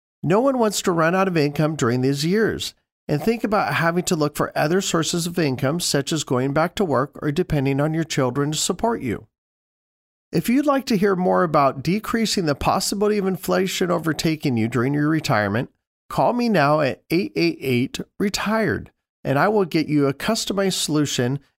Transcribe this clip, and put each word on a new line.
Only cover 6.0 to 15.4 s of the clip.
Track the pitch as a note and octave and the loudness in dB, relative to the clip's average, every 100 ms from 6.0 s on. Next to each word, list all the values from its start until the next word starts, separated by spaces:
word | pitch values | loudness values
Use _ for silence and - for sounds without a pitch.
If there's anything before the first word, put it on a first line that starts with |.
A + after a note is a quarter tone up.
| C3+ | -2
as | D#3 | -4
going | - B2 C3+ | -2 -2 0
back | C#3+ E3+ | 0 -2
to | - | -2
work | F#3 B2 D3 - | 0 0 -2 -4
or | D3+ | -4
depending | D3 F3+ D3+ C3+ C#3 | -2 -2 0 0 0
on | D3+ | 0
your | D#3+ | -2
children | D#3 - B2+ B2 C#3+ | -2 -2 -2 0 -2
to | D3+ | -2
support | - F#3 A3+ A#3 | -4 -2 -2 -2
you. | B2+ F#2+ - _ _ _ _ _ _ _ _ _ _ | -4 -6 -8 _ _ _ _ _ _ _ _ _ _
If | E3+ G3 | -4 0
you'd | B3+ D4 | 0 2
like | C4+ C4+ | 0 0
to | G#3+ | 0
hear | G3+ | 2
more | F#3 F3+ F#3 | 2 2 2
about | F3+ D3+ C#3 C3+ | 2 4 2 0
decreasing | C#3 G3+ - A3+ A3 - D#3+ | -2 -2 -2 -2 0 0 0
the | C#3+ | 0
possibility | - E3 - G#3 G#3 G#3+ | 0 0 0 0 0 2
of | F#3+ | 0
inflation | F#3+ - F3+ F#3+ - F3+ | -2 0 0 0 -2 0
overtaking | F3+ D#3+ D3 E3 D#3 D3+ A#2 | 0 -2 -2 -2 0 0 0
you | A2+ | 0
during | B2 A#2 | 0 0
your | D3 D3 | 0 0
retirement, | D#3+ D3 A2+ | 0 0 0